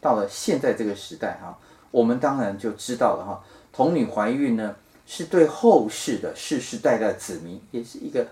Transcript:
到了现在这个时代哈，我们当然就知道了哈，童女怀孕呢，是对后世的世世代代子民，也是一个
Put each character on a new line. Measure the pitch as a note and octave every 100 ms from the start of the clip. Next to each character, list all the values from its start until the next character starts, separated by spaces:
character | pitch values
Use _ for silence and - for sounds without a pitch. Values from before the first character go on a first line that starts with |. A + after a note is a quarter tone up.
到 | D3 A2
了 | G2+
现 | - - D3
在 | C3
这 | G#2+
个 | A2 G2+
时 | - D#3+
代 | G#2 -
哈， | E2+ - - - _
我 | B2+
们 | A2+ B2
当 | C#3 C#3
然 | G#2 G2+
就 | A2+
知 | G#2 - A#2+
道 | A#2 -
了 | F#2+
哈， | F#2+ - - _
童 | - D#3 E3+
女 | A2
怀 | A2 G#2+
孕 | C3+ C#3 A2+
呢， | G#2+ - _ _ -
是 | - E3
对 | F3+ D#3
后 | - A#3 E3+ G#2+
世 | - - G#2
的 | - -
世 | - C#3
世 | - A#2
代 | C#3+ A#2
代 | G#2+
子 | - - -
民， | E2+ F#2+ -
也 | A#2+
是 | A#2+ -
一 | -
个 | B2+ A#2